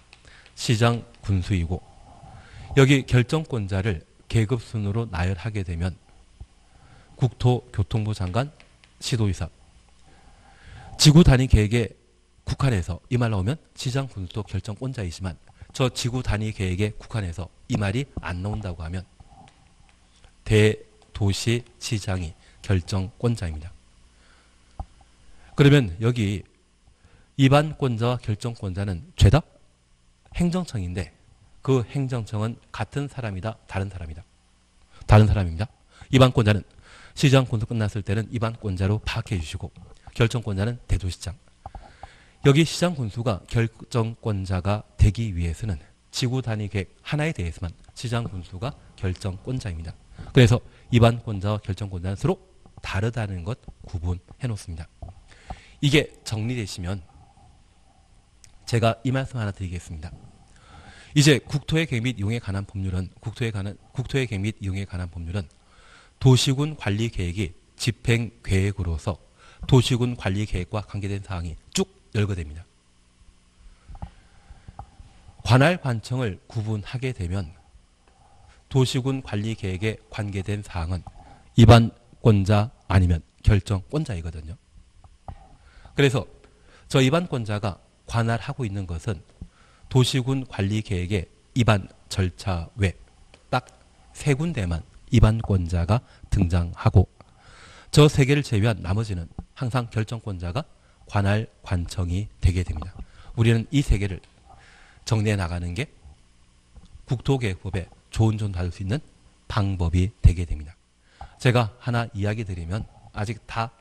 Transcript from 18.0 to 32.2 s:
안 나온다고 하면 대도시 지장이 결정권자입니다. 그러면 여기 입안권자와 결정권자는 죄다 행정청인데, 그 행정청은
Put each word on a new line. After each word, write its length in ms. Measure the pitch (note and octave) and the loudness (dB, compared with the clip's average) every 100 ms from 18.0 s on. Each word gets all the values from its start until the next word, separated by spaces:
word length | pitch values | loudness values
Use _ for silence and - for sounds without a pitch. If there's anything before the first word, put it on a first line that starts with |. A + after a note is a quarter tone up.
| C#3+ - | -6 -10
안 220 | E2 F2 | -8 -6
나온다고 400 | G2 G#2+ G2+ F2 | -6 -6 -8 -10
하면 200 | D#2+ F#2 F#2 _ - - - _ _ _ _ _ _ _ - _ | -8 -10 -12 _ -20 -20 -20 _ _ _ _ _ _ _ -20 _
대도시 1200 | - A2 G#2+ G#2+ - _ _ - G2+ G2 - A#2 - - | 2 4 4 2 -8 _ _ -4 -2 0 -2 -2 -4 -14
지장이 560 | - A2 G2 F#2 E2 - - - | -6 -6 -4 -6 -6 -12 -20 -12
결정권자입니다. 1120 | - F#2+ - G2 F#2 - A#2+ A#2 E2+ D2+ E2 - _ _ - _ _ _ _ _ _ - - _ _ _ - - - | -2 -2 0 -6 -6 -4 -2 -2 -4 -8 -12 -18 _ _ -20 _ _ _ _ _ _ -16 -16 _ _ _ -20 -20 -8
그러면 420 | - C#3 C#3+ A2 E2 | 4 8 8 4 0
여기 420 | A2+ A#2+ G2+ G2+ - _ _ _ _ _ _ _ _ - | 0 0 0 -2 -8 _ _ _ _ _ _ _ _ 4
입안권자와 800 | C3+ C#3+ D#3 D3 C3+ A2+ A#2 B2 | 6 6 4 -2 -2 0 -2 -2
결정권자는 920 | - G#2 B2 A#2 G2+ F2+ G2+ F2 C#2+ - | -4 -6 -6 -8 -6 -4 -4 -6 -6 4
죄다 240 | - D3 - _ _ _ _ _ _ _ _ | 6 6 2 _ _ _ _ _ _ _ _
행정청인데, 800 | - F3 F3 F3 A2+ F2+ F2+ F2 _ _ _ _ - | -2 0 0 -4 -6 -6 -6 -8 _ _ _ _ -10
그 200 | - C3 | 0 0
행정청은 720 | A2 C#3+ C3 B2+ | 0 -4 -4 -4